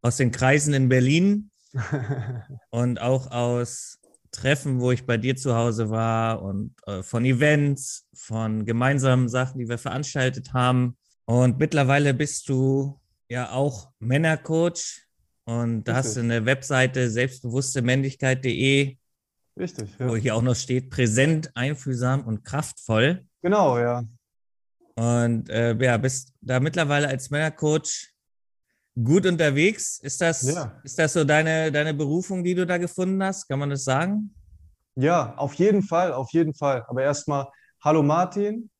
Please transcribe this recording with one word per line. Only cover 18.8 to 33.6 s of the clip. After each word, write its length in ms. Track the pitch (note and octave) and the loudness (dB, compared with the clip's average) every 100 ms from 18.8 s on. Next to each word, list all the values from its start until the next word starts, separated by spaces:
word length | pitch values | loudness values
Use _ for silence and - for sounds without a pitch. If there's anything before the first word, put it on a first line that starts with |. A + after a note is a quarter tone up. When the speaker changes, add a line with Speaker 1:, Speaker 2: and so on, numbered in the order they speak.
| C#3 C3 _ _ _ _ _ - | 2 -6 _ _ _ _ _ -10
Speaker 2:
Richtig, 400 | F3+ - G#2 - | -10 -8 -14 -6
Speaker 1:
wo 160 | B2 A2+ | -4 0
Speaker 2:
ja. 40 | |
Speaker 1:
hier 140 | A#2+ | 0
auch 80 | A2 | 0
noch 140 | B2+ A#2+ | 0 0
steht, 340 | - B2+ C3 | -2 -4 -4
präsent, 600 | - A#2+ A2 C#3+ D#3 D#3 | 0 2 4 2 2 -2
einfühlsam 680 | A#2+ C3 D3 C#3 B2 B2 C3+ A#2+ | -6 -4 -4 -6 -2 0 -2 -2
und 180 | G#2+ | -8
kraftvoll. 800 | - C#3 D3+ - - A2 C3+ F3+ - _ | -6 -6 -6 -12 -2 2 2 0 -8 _
Speaker 2:
Genau, 380 | F3 G#3 D#3+ A#2+ | 0 2 4 2
ja. 240 | A#2+ A#2+ A2+ A#2+ _ _ _ _ _ _ _ - | 0 -2 -6 -14 _ _ _ _ _ _ _ -2
Speaker 1:
Und, 520 | A#2 A#2+ A#2 A#2 - | 0 2 2 0 -2
äh, 280 | A2 A#2 A2 | 0 0 2
ja, 160 | B2+ A2+ | 2 2
bist 360 | C3 C3 - _ | 0 -4 -10 _
da 180 | - B2+ | -2 0
mittlerweile 480 | D3 E3 D3 C#3+ C#3+ | 0 0 2 2 0
als 240 | C3+ - | -2 -4
Männercoach 840 | D3 D#3 - D#3 D#3 - - - _ _ _ _ _ _ _ _ B2 | -2 -2 -2 0 0 -2 -10 -12 _ _ _ _ _ _ _ _ -4
gut 260 | A2+ F3 F#3 | 2 4 4
unterwegs. 720 | E3+ D3+ C#3 F3+ A3 - - | 2 2 4 2 0 -8 -10
Ist 200 | C#3 - | -10 -2
das, 220 | E3 D#3+ | -2 0
Speaker 2:
Ja. 380 | C3 E3+ A#2+ - | -2 -4 -6 -12
Speaker 1:
ist 160 | - - | -12 -2
das 140 | D#3 | 0
so 100 | E3+ | 2
deine, 460 | C#3+ D3+ D#3+ D#3+ D#3+ | 4 4 4 0 0
deine 240 | D3 D#3 | 0 -2
Berufung, 480 | D3 C#3+ D#3+ F3+ F#3 | -2 -2 -2 -2 -4
die 120 | F3 F3+ | -2 -2
du 100 | F3+ | 0
da 120 | F3 | -2
gefunden 440 | F3 - F#3 F#3+ | -4 -4 -2 0
hast? 240 | F#3+ F#3+ - | -2 -4 -6
Kann 120 | C3+ | -4